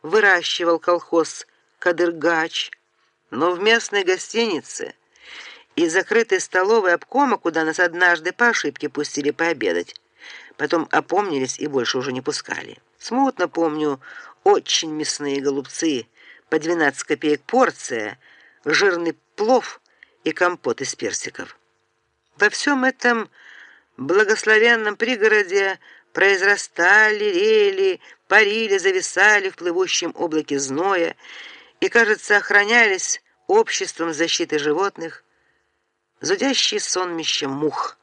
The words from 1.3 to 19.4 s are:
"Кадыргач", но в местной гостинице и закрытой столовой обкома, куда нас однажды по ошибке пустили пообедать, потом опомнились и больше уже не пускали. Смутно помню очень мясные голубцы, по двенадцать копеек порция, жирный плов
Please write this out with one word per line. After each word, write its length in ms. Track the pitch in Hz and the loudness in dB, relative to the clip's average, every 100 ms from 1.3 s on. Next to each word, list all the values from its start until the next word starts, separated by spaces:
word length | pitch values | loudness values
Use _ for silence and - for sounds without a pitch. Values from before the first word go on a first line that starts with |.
| - - _ _ _ | -6 -20 _ _ _
"Кадыргач", 920 | 180 170 175 170 170 165 160 - - - _ _ _ _ _ | -2 0 0 0 0 0 -2 -6 -10 -14 _ _ _ _ _
но 220 | 120 170 | -2 -2
в 80 | 175 | 0
местной 440 | 208 226 - 202 | 2 2 0 -2
гостинице 880 | 180 185 - 220 233 156 - - - - _ _ - - - - _ - | 0 -2 -2 -2 -2 -4 -8 -12 -12 -14 _ _ -20 -20 -20 -20 _ -2
и 120 | 165 | 0
закрытой 520 | 175 170 214 226 185 | 0 2 0 2 -2
столовой 540 | - 185 190 226 185 | 0 0 2 2 4
обкома, 420 | 170 - 254 277 208 | 0 0 0 2 0
куда 280 | 170 160 | -2 -2
нас 160 | 160 160 | -2 0
однажды 520 | 175 170 180 170 165 | -2 2 2 2 -2
по 160 | - 240 | 0 0
ошибке 400 | 220 147 139 143 | 2 -6 -6 -8
пустили 420 | 147 147 - 143 | -6 -6 -4 -4
пообедать, 640 | 143 165 147 101 85 87 - _ _ - - - - | -2 -2 0 -2 -2 -6 -16 _ _ -20 -20 -20 -8
потом 320 | 147 170 - | -2 -2 0
опомнились 680 | 160 - 185 202 139 131 - | -2 0 -2 -2 -4 -4 -6
и 80 | 151 | -4
больше 320 | 135 117 135 | -2 -2 -4
уже 140 | 135 | -4
не 80 | 127 | -6
пускали. 580 | 127 147 - - - - _ _ | -6 -8 -8 -12 -12 -20 _ _
Смутно 500 | - 240 269 - 175 | -6 -2 -2 0 -4
помню 520 | - 165 151 151 131 - - - _ | 0 -2 0 -2 -4 -10 -20 -20 _
очень 480 | 196 - - - 160 | 2 2 2 -4 -4
мясные 480 | 156 147 - 143 139 | -6 -6 -6 -4 -2
голубцы, 680 | 135 139 131 - 165 131 - _ - - _ | -2 -4 -8 -4 -2 -2 -6 _ -20 -20 _
по 100 | 156 | -2
двенадцать 460 | 156 170 147 - | 0 2 0 0
копеек 380 | - 147 151 147 | -4 -2 0 -2
порция, 760 | - 240 240 - - 117 107 - _ _ - _ | 0 2 2 -2 -8 -6 -6 -10 _ _ -20 _
жирный 520 | 143 160 202 175 170 - _ | -2 2 2 2 -4 -6 _
плов 460 | - | -4